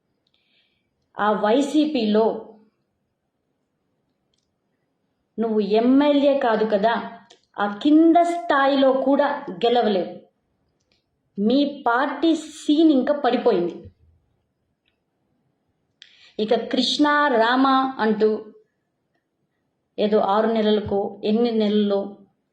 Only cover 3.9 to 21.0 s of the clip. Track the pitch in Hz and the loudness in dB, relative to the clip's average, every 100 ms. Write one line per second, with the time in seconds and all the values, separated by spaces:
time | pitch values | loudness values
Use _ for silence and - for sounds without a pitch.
3.9 | _ _ _ _ _ _ _ _ _ _ | _ _ _ _ _ _ _ _ _ _
4.9 | _ _ _ _ - 226 214 196 214 247 | _ _ _ _ -8 -2 -2 0 0 2
5.9 | 269 294 285 285 277 240 214 214 208 226 | 2 4 2 2 0 0 -2 -2 0 0
6.9 | 220 - - - _ _ - 208 208 302 | -2 -8 -16 -20 _ _ -6 -6 -2 2
7.9 | 302 330 339 339 - - 294 269 277 269 | 4 6 4 2 -2 -2 0 2 2 2
8.9 | 262 254 277 285 - - 170 233 247 214 | 2 0 0 0 -4 -10 -4 0 2 0
9.9 | 185 160 - - _ _ _ _ _ _ | -2 -4 -10 -20 _ _ _ _ _ _
10.9 | _ _ _ _ - 208 269 285 - 240 | _ _ _ _ -4 0 2 0 -4 -2
11.9 | 240 285 285 330 311 - - - 302 320 | -2 -2 -2 0 -2 -4 -10 -2 2 4
12.9 | 269 247 294 247 247 247 190 170 - - | 4 0 -2 0 0 0 0 -2 -8 -18
13.9 | _ _ _ _ _ _ _ _ _ _ | _ _ _ _ _ _ _ _ _ _
14.9 | _ _ _ _ _ _ _ _ _ _ | _ _ _ _ _ _ _ _ _ _
15.9 | _ - _ _ - 214 226 - 262 254 | _ -20 _ _ -8 -2 -2 -2 -4 -4
16.9 | - 294 294 294 233 226 262 269 262 269 | 0 0 2 2 2 2 2 2 2 -2
17.9 | 262 220 208 214 214 - - _ _ _ | -2 -2 0 0 -2 -8 -20 _ _ _
18.9 | _ _ _ _ _ _ _ _ _ _ | _ _ _ _ _ _ _ _ _ _
19.9 | - 208 214 - 208 220 226 214 208 208 | -6 -2 0 0 0 0 0 0 0 -2
20.9 | 202 | -6